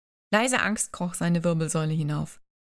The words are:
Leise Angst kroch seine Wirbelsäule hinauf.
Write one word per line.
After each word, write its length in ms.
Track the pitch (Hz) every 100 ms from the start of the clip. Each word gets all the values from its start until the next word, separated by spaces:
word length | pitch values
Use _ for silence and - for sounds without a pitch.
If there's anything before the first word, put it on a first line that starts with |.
| _ _ _
Leise 300 | 208 247 247
Angst 320 | 190 220 -
kroch 220 | - 175 -
seine 280 | 170 170
Wirbelsäule 500 | 170 165 156 160 156
hinauf. 460 | 156 147 151 151 - _ _